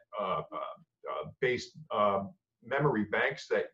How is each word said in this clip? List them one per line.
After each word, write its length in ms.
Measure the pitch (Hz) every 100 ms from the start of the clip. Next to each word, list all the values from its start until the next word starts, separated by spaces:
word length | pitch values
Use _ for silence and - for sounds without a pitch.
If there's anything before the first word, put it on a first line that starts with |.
| - 107
uh, 260 | 95 78 -
uh, 40 | - - - - _ -
uh, 180 | 67 156 -
based, 360 | 127 123 - - -
uh, 320 | 110 104 98 98 - _ _
memory 400 | 117 139 147 110 101
banks 400 | 110 127 135 -
that, 180 | 107 -